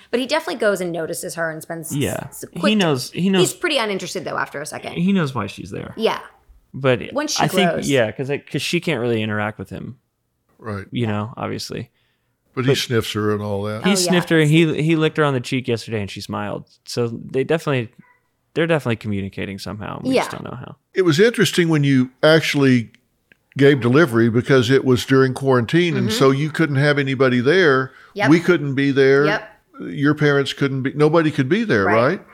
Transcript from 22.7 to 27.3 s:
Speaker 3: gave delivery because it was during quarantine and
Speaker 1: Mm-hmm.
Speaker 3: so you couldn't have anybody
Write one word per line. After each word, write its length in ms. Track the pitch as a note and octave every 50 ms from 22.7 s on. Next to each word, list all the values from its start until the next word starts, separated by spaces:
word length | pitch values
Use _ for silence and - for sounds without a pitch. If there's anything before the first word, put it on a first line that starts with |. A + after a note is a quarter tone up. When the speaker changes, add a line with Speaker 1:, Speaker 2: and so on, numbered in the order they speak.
| B2+ B2 A2 G#2 _ _ _ _ _ _ _ _ _ _ _ _ _
Speaker 3:
gave 240 | C3 C#3 C#3 D3 B2+
delivery 480 | A2+ A#2+ B2 D3 E3+ C3+ A2+ A2+ A#2 A#2+
because 420 | G#2+ B2 A#2 - C#3 C3 A#2+ G#2+
it 140 | C3 C3+ -
was 200 | B2+ B2+ A#2 -
during 300 | - C3+ C3+ C3 C3 B2+
quarantine 640 | - C#3 C3+ C3 B2 A#2 G#2 - E3+ F3 F3 D3+
and 120 | C3 A#2+ A#2
Speaker 1:
Mm-hmm. 80 | - -
Speaker 3:
so 120 | C#3+ C3+
you 200 | C3+ C3+ D3+ D#3
couldn't 260 | D3+ - E3 D3 C#3+
have 220 | C3 D3 D3 D3 C#3+
anybody 420 | C#3 C3+ C3+ B2 C3+ C3